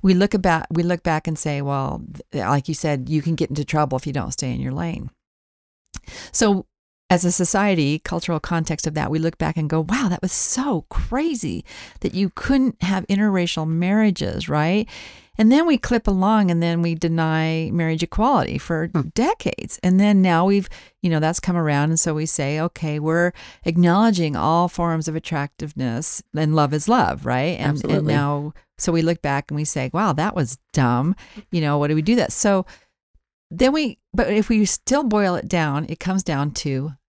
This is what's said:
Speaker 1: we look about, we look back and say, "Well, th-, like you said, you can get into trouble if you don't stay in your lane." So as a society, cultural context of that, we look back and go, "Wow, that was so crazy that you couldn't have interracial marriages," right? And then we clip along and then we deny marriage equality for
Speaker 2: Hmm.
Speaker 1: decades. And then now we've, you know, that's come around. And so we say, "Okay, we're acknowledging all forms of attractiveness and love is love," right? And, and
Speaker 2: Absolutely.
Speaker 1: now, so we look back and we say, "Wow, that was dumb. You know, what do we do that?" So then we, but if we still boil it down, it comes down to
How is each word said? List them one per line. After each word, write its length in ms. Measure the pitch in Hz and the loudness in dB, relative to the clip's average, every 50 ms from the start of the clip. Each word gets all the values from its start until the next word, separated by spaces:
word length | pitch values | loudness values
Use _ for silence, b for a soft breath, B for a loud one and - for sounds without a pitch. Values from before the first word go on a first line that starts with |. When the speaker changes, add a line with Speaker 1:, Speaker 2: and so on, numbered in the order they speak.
| - | 6
Speaker 1:
we 120 | 190 190 | 4 4
look 180 | 180 196 202 - | 6 4 2 2
about, 340 | 208 180 190 165 160 - - | 0 2 2 0 0 -2 -2
we 120 | 160 165 175 | -2 -2 0
look 200 | 170 180 170 _ | 0 -2 -2 _
back 260 | 175 160 156 - - | -2 -2 -2 -2 -4
and 100 | 160 151 | -6 -4
say, 220 | - 156 147 143 | -2 -2 -2 -2
"Well, 420 | 143 139 139 139 135 139 143 - - - - 139 - _ - | -2 -2 -2 -2 -2 -4 -6 -8 -12 -14 -16 -16 -16 _ -6
th-, 120 | 139 98 | -4 -2
like 240 | 95 139 143 135 - | 0 0 0 0 -2
you 60 | 156 | -6
said, 360 | - - 156 147 135 127 123 | -4 -2 -2 -2 -2 -2 -2
you 100 | 156 156 | -2 -2
can 140 | 143 165 165 | 0 0 -2
get 160 | 147 160 - | -2 -2 -4
into 160 | 147 147 147 | -2 -6 -4
trouble 300 | - - 156 151 147 165 | -2 0 0 0 0 -2
if 100 | - - | -6 -6
you 80 | 147 139 | -4 -6
don't 180 | 147 101 - - | -6 -6 -6 -6
stay 200 | - - 131 123 | -6 -6 -6 -4
in 80 | 123 | -4
your 120 | 131 127 135 | -6 -6 -6
lane." 380 | 151 170 170 160 - - 127 _ _ _ _ _ _ _ _ _ _ _ _ _ _ _ _ - - B B B B B B B | -4 -6 -6 -6 -8 -10 -14 _ _ _ _ _ _ _ _ _ _ _ _ _ _ _ _ -16 -16 B B B B B B B
So 320 | - - 107 202 190 - _ _ _ _ _ _ _ _ _ | 0 2 2 2 0 -2 _ _ _ _ _ _ _ _ _
as 140 | 185 175 175 | 2 2 2
a 60 | 175 | 0
society, 680 | 175 - 180 165 - 196 202 208 190 165 151 139 147 156 | 0 2 0 2 2 2 2 2 2 2 2 0 0 -2
cultural 400 | _ - - 165 - - 170 151 | _ -6 -6 -6 -4 -2 -4 -4
context 460 | - - 175 165 160 - 165 147 - | -2 -2 -2 -2 -2 -2 -4 -4 -4
of 80 | 160 156 | -4 -4
that, 160 | 156 147 - | -4 -4 -2
we 80 | 151 160 | -2 0
look 180 | 160 165 165 | 0 -2 -2
back 220 | _ 165 156 165 170 | _ -4 -2 -2 -2
and 100 | 156 147 | -2 0
go, 120 | 160 160 160 | 0 -2 0
"Wow, 220 | 160 208 262 277 196 | 0 -2 0 0 0
that 140 | 180 - - | -2 -2 -2
was 100 | 180 - | -4 -2
so 540 | - - - - - 262 285 233 160 147 _ | -2 -2 -2 -2 -2 0 0 -2 -2 -4 _
crazy 760 | - - - - 233 262 302 339 302 226 - 156 87 87 - B B B B B B B | -2 -2 -2 0 -2 -2 0 0 -2 -2 -4 -4 -6 -6 -10 B B B B B B B
that 140 | - - - | -6 -4 0
you 160 | 180 196 185 _ | 0 -2 -2 _
couldn't 480 | - - - 269 277 262 254 - _ - | -6 -2 2 2 4 2 2 0 _ -2
have 240 | 180 196 190 180 - | 0 0 -2 0 0
interracial 600 | 196 196 208 214 196 185 175 170 - - 156 160 | 0 2 2 2 2 2 0 0 -2 -4 -2 -2
marriages," 800 | 160 165 175 185 202 214 220 214 185 - - 90 82 - - - | 0 0 0 2 2 4 4 2 2 0 -4 -4 -4 -6 -4 -2
right? 400 | 147 151 151 160 185 208 226 B B B B B B B B B B - | 0 0 2 2 2 0 -2 B B B B B B B B B B 2
And 140 | 220 220 254 | 4 6 6
then 140 | 294 330 | 6 4
we 100 | 339 302 | 4 2
clip 320 | 240 - - 240 233 - - | 0 2 0 0 0 2 2
along 420 | 196 185 185 202 220 220 208 180 | 0 2 2 4 4 4 4 4
and 120 | 175 165 170 | 2 2 2
then 180 | 170 170 165 | 2 2 0
we 140 | 170 170 165 | 0 0 -2
deny 760 | 160 - 165 165 165 160 160 156 160 160 160 160 160 160 160 | -2 -2 0 0 2 0 2 2 0 0 0 0 -2 -2 -2
marriage 320 | - 170 165 160 160 160 170 | -2 0 0 0 0 -2 -4
equality 540 | - - - 214 262 285 214 - - - | -4 0 0 2 2 2 2 2 0 -4
for 300 | 139 - - 170 156 165 | -6 -4 -4 -4 -4 -4
Speaker 2:
Hmm. 160 | 170 - 165 131 156 - | -2 -2 -2 -4 -2 0
Speaker 1:
decades. 640 | - 240 320 453 _ - - - - 50 - - - - | 0 0 0 0 _ -4 -6 -6 -6 -8 -10 -10 -2 0
And 180 | 180 185 190 | 2 4 4
then 220 | 202 208 208 190 185 | 6 6 6 6 6
now 240 | 185 170 165 175 | 4 4 4 4
we've, 200 | 190 202 202 190 - B B B B B B - | 4 2 2 0 -2 B B B B B B -2
you 80 | 180 | 0
know, 100 | 165 156 | 0 2
that's 200 | 156 156 170 - | 2 0 -2 -2
come 180 | - - 175 175 | -2 -2 -2 0
around. 320 | 165 151 147 143 147 156 | 0 2 2 2 2 2
And 100 | 165 165 | 2 0
so 140 | - 170 156 | 0 0 -2
we 100 | 151 156 | -2 -2
say, 340 | 160 - - 147 139 147 156 | -2 -2 -2 -2 -2 -2 -2
"Okay, 400 | 160 175 _ - 165 156 147 151 | -4 -4 _ -6 -6 -4 -4 -2
we're 340 | 147 156 160 170 170 180 - B B B B B B | 0 0 2 2 2 2 0 B B B B B B
acknowledging 680 | 175 165 170 175 175 170 196 220 226 214 175 170 156 143 | 0 2 4 6 6 6 6 6 4 4 2 0 0 0
all 320 | 82 78 147 160 170 175 | 0 0 2 4 2 2
forms 420 | 175 - - 170 170 165 160 156 165 | 0 0 -2 -2 -2 0 -2 -4 -4
of 60 | 156 | -6
attractiveness 1080 | 160 - - 170 151 143 147 _ _ - 151 - - 247 - 113 117 160 - - - - _ - | -6 -6 -4 -4 -4 -4 -6 _ _ -12 -10 -6 -6 -4 -4 -4 -4 -4 -4 -4 -4 -6 _ -4
and 220 | 151 156 151 156 | -2 0 2 4
love 160 | 156 147 139 147 | 2 2 2 0
is 160 | 151 147 208 | -2 2 2
love," 380 | 233 254 - 87 - - 143 | 2 4 4 2 0 -4 -2
right? 320 | 123 123 127 135 165 180 - | -2 0 0 0 -2 -2 -2
And, 100 | - 139 | -2 -2
and 160 | 147 143 - | -2 -2 0
Speaker 2:
Absolutely. 300 | - - - 151 151 147 | 0 0 0 2 2 2
Speaker 1:
now, 400 | 147 143 143 147 143 147 151 - b b b _ - | 2 2 0 -2 -4 -6 -8 -12 b b b _ -4
so 140 | - - 165 | -2 0 2
we 100 | 165 160 | 2 2
look 180 | 165 170 165 | 2 0 0
back 300 | - 147 139 139 - - | -2 -2 -2 -2 -4 -4
and 60 | 147 | -6
we 80 | 147 151 | -4 -4
say, 240 | 151 - 151 131 131 - | -2 -2 -4 -4 -2 -2
"Wow, 220 | 165 214 202 151 | 0 0 0 0
that 200 | 147 160 208 - | 0 -2 -2 0
was 240 | 180 147 120 - - _ _ - | -2 -2 -2 -4 -10 _ _ 0
dumb. 420 | 156 135 120 120 123 135 160 190 B B B B 214 B B - | 2 2 4 4 2 2 0 0 B B B B -20 B B -2
You 80 | 170 | 0
know, 180 | 156 147 147 147 | 0 2 2 2
what 100 | 147 147 | 2 2
do 60 | 156 | 2
we 80 | 156 156 | 2 2
do 140 | 180 240 | 4 4
that?" 160 | 247 175 - - | 4 2 0 -2
So 320 | - - 208 196 190 185 B B B B B B _ _ _ _ _ _ _ _ _ _ _ | 0 2 2 2 2 0 B B B B B B _ _ _ _ _ _ _ _ _ _ _
then 220 | 165 175 - 262 285 | -14 -2 -2 0 0
we, 260 | 311 302 240 - _ _ _ - | 0 -2 -2 -6 _ _ _ -4
but 180 | 185 233 - 208 | -2 -2 0 2
if 160 | 214 214 - | 0 2 2
we 160 | 233 214 214 | 2 2 2
still 400 | 185 - - _ - 247 285 294 | 2 0 -4 _ 0 0 0 0
boil 300 | 240 214 208 202 190 180 | 2 2 2 2 2 0
it 140 | - - - | -2 -4 -2
down, 360 | - 175 160 151 139 143 156 - | -2 0 0 0 -2 -2 -4 -6
it 120 | 160 - | -8 -8
comes 240 | - 185 190 190 185 | -4 -2 -2 -2 -2
down 260 | - 160 135 143 151 | -2 -2 -2 -2 -4
to 420 | 135 - - 151 135 131 139 156 139 - _ | -4 -6 -6 -4 -4 -4 -4 -6 -10 -14 _